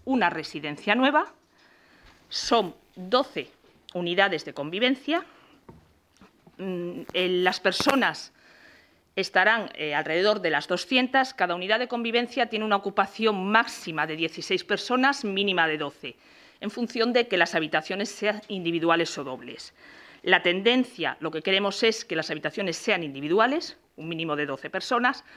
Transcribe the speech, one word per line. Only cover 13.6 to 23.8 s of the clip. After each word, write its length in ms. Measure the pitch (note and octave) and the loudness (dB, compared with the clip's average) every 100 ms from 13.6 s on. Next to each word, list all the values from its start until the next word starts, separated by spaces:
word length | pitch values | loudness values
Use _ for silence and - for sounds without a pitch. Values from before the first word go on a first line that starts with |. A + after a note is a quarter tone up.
| A#3 - - D#3 D#3 | 2 -6 -8 -4 -4
de 80 | D#3 | -2
dieciséis 480 | D#3+ E3 - F#3 | -4 -4 -4 -4
personas, 600 | - G#3 - B3 C4+ C4+ | -2 -4 0 2 2 2
mínima 440 | G#3 F#3+ G3+ F3+ D#3+ | -2 -2 0 2 2
de 100 | D#3 | 0
doce, 380 | C#3+ - C3+ - - - - _ | -6 -8 -16 -18 -20 -20 -20 _
en 120 | G#3+ | -8
función 420 | B3 A#3 - A#3 | -6 -4 0 2
de 140 | A#3+ A#3 | 2 2
que 100 | F3+ | 2
las 160 | E3 F3 | 2 0
habitaciones 540 | D#3 D#3 - F#3+ - | 0 -2 -2 -4 -6
sean 320 | - G#3 G#3+ - | -2 -2 -2 -6
individuales 680 | G3 E3+ E3+ E3 E3 E3 - | -6 -2 0 2 2 0 -4
o 60 | |
dobles. 500 | C3+ B2+ B2 - - _ - - - - | -8 -10 -12 -16 -18 _ -20 -20 -20 -6
La 180 | - F3+ | 4 4
tendencia, 760 | F3 F3+ G#3+ B3+ B3 - C#3+ - | 4 4 4 4 2 -4 -4 -4
lo 120 | D#3+ | -6
que 100 | D#3 | -4
queremos 420 | F#3+ F#3+ G3+ G3 | 0 2 0 2
es 220 | A3+ A3 - | 2 0 -4
que 100 | D#3+ | -6
las 160 | D#3 | -4
habitaciones 460 | D3+ D3+ G#3+ F#3+ E3 | -6 -6 -4 -4 -2
sean 260 | - F#3+ | -2 -2
individuales, 760 | D#3 C3+ D3 G3 A#3+ D4+ - - | -2 -6 0 2 2 0 -6 -14